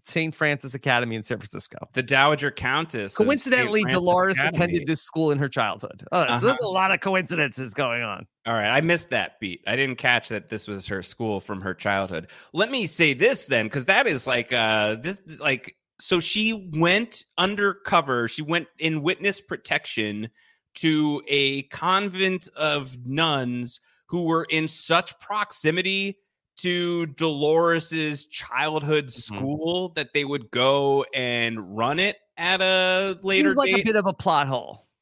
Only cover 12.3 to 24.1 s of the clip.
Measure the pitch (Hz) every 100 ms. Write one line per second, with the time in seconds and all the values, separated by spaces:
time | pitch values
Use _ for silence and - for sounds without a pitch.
12.3 | - - 160 220 262 170 - 156 127 214
13.3 | 254 - 123 110 143 127 202 262 139 131
14.3 | 123 117 123 113 110 107 110 151 196 -
15.3 | 156 147 131 - - _ - - 180 160
16.3 | 214 220 220 185 156 170 196 233 - -
17.3 | - 185 208 202 190 - 175 139 123 117
18.3 | - 151 170 151 - 160 156 147 185 196
19.3 | 190 - 170 - 147 - - 107 104 110
20.3 | - _ _ _ - 160 156 151 147 -
21.3 | 143 139 139 - - 165 190 202 185 190
22.3 | 185 - - 151 147 131 127 123 143 165
23.3 | 143 123 123 120 - - _ _